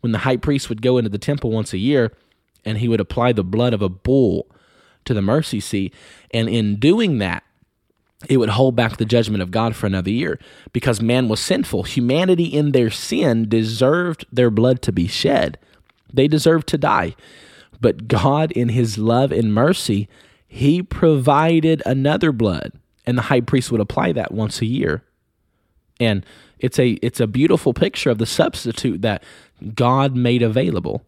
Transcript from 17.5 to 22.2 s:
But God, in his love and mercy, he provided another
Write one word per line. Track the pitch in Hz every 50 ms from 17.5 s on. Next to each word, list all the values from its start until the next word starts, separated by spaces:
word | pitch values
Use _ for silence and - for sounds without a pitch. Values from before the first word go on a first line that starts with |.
| - - - _ _ -
But | 120 117 - - 110 113
God, | - 104 87 135 139 147 160 156
in | - - 123 117
his | 110 127 120 110 104 110
love | 107 113 117 123 135 139
and | 80 92 113 107 104
mercy, | 107 123 151 185 - - - 107 98 104 - _ _ _ _ _ _ _ _
he | - - 123 143 160 180 277
provided | - - - - 165 156 139 123 143 139 143 160 165 165 160 156 160 160 147 -
another | - 127 135 135 143 151 -